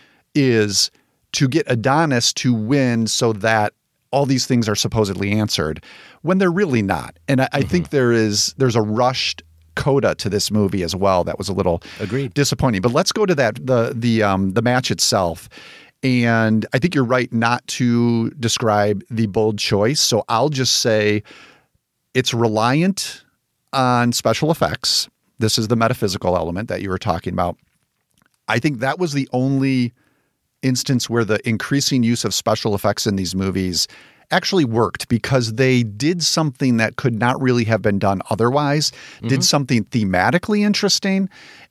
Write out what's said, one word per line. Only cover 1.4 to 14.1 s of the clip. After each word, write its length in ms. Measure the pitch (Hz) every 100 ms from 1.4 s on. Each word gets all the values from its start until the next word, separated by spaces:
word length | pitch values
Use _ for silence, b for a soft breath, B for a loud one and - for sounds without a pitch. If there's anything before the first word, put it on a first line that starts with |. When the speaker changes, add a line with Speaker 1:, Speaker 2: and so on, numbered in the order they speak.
| 135
Speaker 1:
get 160 | 156 -
Adonis 640 | 123 127 143 165 123 -
to 180 | - 127
win 540 | 113 107 139 127 117 110
so 260 | - 120
that 400 | 107 113 110 107 - _ _ _
all 160 | 135 139
these 200 | 131 -
things 220 | 123 110
are 60 | 104
supposedly 560 | 113 113 101 92 101
answered 500 | 107 107 - 78 76 B B B B
when 140 | 151 190
they're 140 | 185
really 300 | 170 196 123
not. 360 | 98 82 58 - -
And 140 | 131
I, 80 | 131
I 100 | 143
think 240 | - 180 160
Speaker 2:
Mm-hmm. 100 | 143
Speaker 1:
there 160 | 123
is, 420 | 117 110 104 - -
there's 180 | 131 117
a 60 |
rushed 600 | 107 107 123 131 - - - _ _ -
coda 380 | 147 139 113
to 140 | 78 107
this 240 | 101 -
movie 320 | 107 98 95
as 100 | 85
well 300 | 90 98 92
that 120 | 82 78
was 120 | 95
a 40 |
little 300 | 95 90 85 B -
Speaker 2:
Agreed. 340 | 104 127 135
Speaker 1:
disappointing. 460 | 139 139 - 131 113
But 120 | 120
let's 180 | 135 185
go 160 | 220 202
to 80 |
that, 220 | 147 117 113 131
the, 260 | 127 117
the, 280 | 113 120